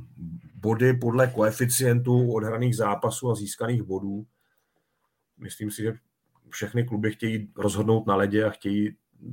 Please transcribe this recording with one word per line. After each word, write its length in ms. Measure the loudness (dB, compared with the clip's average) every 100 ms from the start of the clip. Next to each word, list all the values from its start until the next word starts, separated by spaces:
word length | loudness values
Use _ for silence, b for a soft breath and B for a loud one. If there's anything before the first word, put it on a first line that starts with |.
| -14 -14 -14 -14 -16
body 400 | -4 0 4 4
podle 320 | 4 2 2 2
koeficientů 1040 | 4 0 2 0 2 4 2 4 4 4
odhraných 440 | 0 -2 0 0 2
zápasů 540 | 0 0 -2 -2 -2
a 40 |
získaných 480 | -2 -4 -6 -2 -2
bodů. 440 | -2 -4 -4 -8 -10 _ _ _ _ _ _ _ _ _ _ _
Myslím 320 | -16 -10 -8
si, 120 | -4
že 120 | -6 -6 _ _ _ _ _
všechny 340 | -10 -4 -2
kluby 260 | 0 0 -2
chtějí 420 | -2 -4 -4 -6 -2
rozhodnout 500 | 0 2 2 2 2
na 100 | 2
ledě 280 | 2 2
a 60 | 0
chtějí 460 | -2 -2 0 -2 -4 _ _ -16